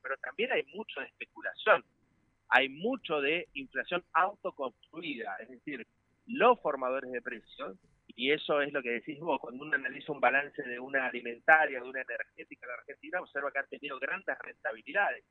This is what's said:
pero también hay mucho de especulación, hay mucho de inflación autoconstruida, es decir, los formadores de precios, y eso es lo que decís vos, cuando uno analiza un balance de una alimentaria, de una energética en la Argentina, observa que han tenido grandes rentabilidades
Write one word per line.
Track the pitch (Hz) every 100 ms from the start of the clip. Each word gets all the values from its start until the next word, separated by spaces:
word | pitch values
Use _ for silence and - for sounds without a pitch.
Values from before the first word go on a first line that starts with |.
pero | 131 135
también | 127 131 247
hay | 220 139
mucho | 180 220 -
de | 160
especulación, | - - - - - - 190 - _ _ _ _ _ -
hay | 120 135
mucho | 139 202 262 - 151
de | 139 165 -
inflación | 143 135 131 117 175 -
autoconstruida, | 156 190 202 185 - 131 - _ 160 170 123 107 98
es | -
decir, | 127 - 147 - _ _ _ -
los | 151 226 240
formadores | 165 139 127 131 127
de | 127
precios, | 127 117 - - 147 196 _ _ - -
y | 131
eso | 156 - 147
es | 143
lo | 143
que | 120
decís | 117 - 143
vos, | 156 -
cuando | 120 123
uno | 151 139
analiza | 135 143 -
un | 143
balance | 123 135 143 -
de | 123 123
una | 131 139 127
alimentaria, | 123 120 117 - 156 151 131
de | 123
una | 131
energética | 127 113 110 - - 143
en | 123
la | 120
Argentina, | - 139 147 175
observa | 160 143 139
que | 139
han | 139
tenido | 127 147 131
grandes | 135 180 185 131
rentabilidades | - 117 135 113 123 180 180 - -